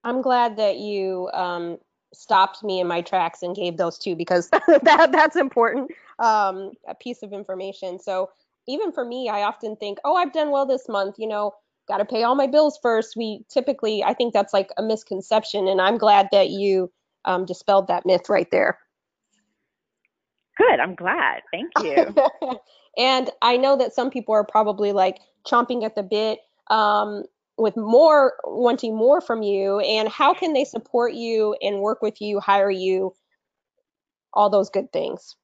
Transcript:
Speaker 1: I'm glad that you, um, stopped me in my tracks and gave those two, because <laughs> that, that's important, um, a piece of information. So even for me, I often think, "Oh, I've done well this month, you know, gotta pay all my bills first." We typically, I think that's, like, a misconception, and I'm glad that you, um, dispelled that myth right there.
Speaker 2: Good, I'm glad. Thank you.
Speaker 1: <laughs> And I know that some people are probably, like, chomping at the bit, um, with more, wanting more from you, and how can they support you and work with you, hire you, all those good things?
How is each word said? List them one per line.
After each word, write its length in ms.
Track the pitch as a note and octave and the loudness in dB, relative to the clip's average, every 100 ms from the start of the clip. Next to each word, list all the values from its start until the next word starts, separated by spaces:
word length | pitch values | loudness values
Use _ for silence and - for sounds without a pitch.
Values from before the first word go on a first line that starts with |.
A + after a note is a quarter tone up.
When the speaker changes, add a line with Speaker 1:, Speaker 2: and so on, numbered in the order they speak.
Speaker 1:
I'm 180 | A#3 B3+ | -4 -4
glad 340 | C4 B3 A#3+ G#3+ | 0 2 0 0
that 200 | G#3+ F3+ | -2 -2
you, 520 | G#3 G3+ F#3+ F#3 F3+ | -6 -4 -4 -4 -6
um, 420 | - F3+ F3 E3+ E3+ _ _ _ | -6 -6 -6 -8 -10 _ _ _
stopped 480 | _ - F#3 F#3+ - | _ 0 2 2 0
me 180 | G#3+ F#3 | -6 -4
in 60 | F3+ | -2
my 160 | F3 | -4
tracks 400 | F3 F#3 E3+ - | -2 -2 -2 -6
and 120 | F3 | -10
gave 220 | G3 F3 E3+ | -6 -6 -4
those 220 | E3+ - | -4 -4
two, 160 | - E3+ | -8 -6
because 320 | E3+ F3+ F3 | 0 -2 2
<laughs> 160 | - - D#4 | 0 4 6
that, 280 | D#4 D4 D#4+ | 6 6 6
that's 240 | D#4+ D#4 F4 | 4 2 2
important, 540 | C4+ B3 A3+ A#3 C4 - _ - | -2 0 0 0 -8 -14 _ -2
um, 500 | A3+ G#3+ G3 F#3+ G3 - - | 0 2 -2 -4 -12 -16 -18
a 80 | |
piece 280 | - B3 A#3+ | -14 -14 -14
of 100 | G#3+ | -14
information. 680 | G3 G3 F#3 F#3+ F#3+ F#3+ F3+ | -14 -12 -10 -12 -12 -12 -12
So 320 | - F#3 F#3 _ _ _ - | -6 -6 -6 _ _ _ -10
even 260 | C#4+ G4+ | -6 -6
for 120 | D4+ | -6
me, 240 | A#3+ B3 A#3+ | -8 -6 -6
I 140 | G#3 | -4
often 340 | G#3 G#3+ A3 G#3+ | -4 -6 -12 -10
think, 220 | G#3 G3+ | -12 -8
"Oh, 100 | - | -2
I've 180 | F4 F4 | -2 -2
done 180 | D#4+ D4+ | -2 -2
well 160 | C#4 C4+ | -2 -2
this 220 | B3+ B3+ | -4 -4
month, 280 | G#3 G3 G3 | -4 -6 -8
you 80 | A3 | -8
know, 260 | G#3 G#3 - _ _ - | -6 -6 -8 _ _ -8
gotta 160 | G3 | -4
pay 180 | G#3 A3 | -2 -2
all 140 | A#3 C4+ | 0 0
my 100 | C4 | 2
bills 320 | D4 D4+ - | 4 2 0
first." 360 | A#3+ A3+ A3 A3 | 0 0 -2 -8
We 280 | A3 G#3 - | -8 -10 -6
typically, 520 | - B3 - A3 G#3+ | -4 -4 -4 -4 -2
I 120 | F#3+ | -2
think 180 | - A#3+ | -2 0
that's, 220 | A3 G3+ | 0 0
like, 160 | G3 F#3+ - | -2 -2 -6
a 40 | |
misconception, 880 | A3 A3 - F#3+ - A3 G#3+ G#3 F#3+ | -4 -4 -6 -10 -2 -2 0 -2 0
and 120 | F#3+ | 2
I'm 180 | F#3 A#3 | 2 2
glad 300 | A3 G3+ G3 | 4 4 6
that 160 | G3+ F3+ | 4 2
you, 420 | G3 G3+ F#3+ F3+ _ _ _ | 0 0 0 -2 _ _ _
um, 200 | - F3+ | -4 -4
dispelled 440 | F3+ F3+ - G3 F#3 | -4 -6 2 2 2
that 180 | F3 F3+ | -2 2
myth 240 | F3+ - | 0 2
right 200 | G3 F3 | 0 2
there. 280 | - - - _ _ _ _ _ _ _ _ _ _ _ _ _ _ _ _ _ - | 0 0 -2 _ _ _ _ _ _ _ _ _ _ _ _ _ _ _ _ _ 2
Speaker 2:
Good, 240 | A#4 - | 4 4
I'm 140 | D#3+ | 0
glad. 480 | F#3 F3+ F4 C3 C2 - | -4 -4 0 -2 -4 -8
Thank 180 | E3+ D#4+ - | -10 -4 -2
you. 320 | F3 C#3 - G#3 C#4 - | 0 0 2 2 2 -2
Speaker 1:
<laughs> 200 | C#4 A#3 _ _ _ - | -10 -10 _ _ _ -2
And 340 | B3+ C4 B3+ - | 2 2 -2 0
I 140 | A#3 B3 | 2 2
know 180 | C4+ C#4 | 2 2
that 160 | A#3+ | 0
some 180 | - B3+ | -2 -4
people 240 | C4 A3 | -4 0
are 100 | G#3+ | 0
probably, 480 | G#3 A3 G#3 G3+ G#3 | 2 0 0 0 -2
like, 260 | G3 F#3+ F#3+ _ _ - | 2 0 -2 _ _ 0
chomping 380 | A#3+ B3 B3 | 0 0 -4
at 120 | G#3+ G#3+ | -4 -6
the 60 | |
bit, 360 | F#3+ G#3+ A3 A3 _ _ _ | -4 -2 -2 -4 _ _ _
um, 560 | A3 G#3 G#3 G#3 G#3 - _ _ - | 0 2 0 -2 -6 -12 _ _ -2
with 200 | A3 A3 | -2 -2
more, 580 | G#3+ A#3+ D#4+ D4+ C4 - | 2 6 8 6 4 0
wanting 500 | - - A#3+ A#3 A#3 | -10 0 0 0 -4
more 260 | A3 A#3 D#4 | 0 4 4
from 220 | - A3+ | 2 -4
you, 380 | G#3 G3 G3 G3+ | -2 -2 0 0
and 280 | G3+ A3 A3 | 0 0 -2
how 240 | - D4 | 2 2
can 200 | F4+ E4+ | 2 0
they 120 | C#4+ | -2
support 480 | C4+ A#3 - A#3+ A#3+ | -2 -6 -4 -2 -2
you 440 | - A#3 A3 G#3+ G#3+ | -4 -4 0 0 -2
and 200 | G3 G3+ | -4 -2
work 220 | G3+ G#3 | -4 -2
with 180 | G#3 - | -6 -6
you, 180 | G#3 G3+ | -6 -4
hire 320 | G3+ G3+ G3 | 0 2 2
you, 420 | F#3+ F#3+ F#3+ F#3+ _ _ _ _ _ _ _ _ _ _ _ _ | 0 -2 -2 -4 _ _ _ _ _ _ _ _ _ _ _ _
all 160 | - G#3 | 0 2
those 220 | G3+ G3 | 2 0
good 220 | F#3+ - | -6 -6
things? 420 | D#3+ D#3+ - - _ | -6 -6 -10 -16 _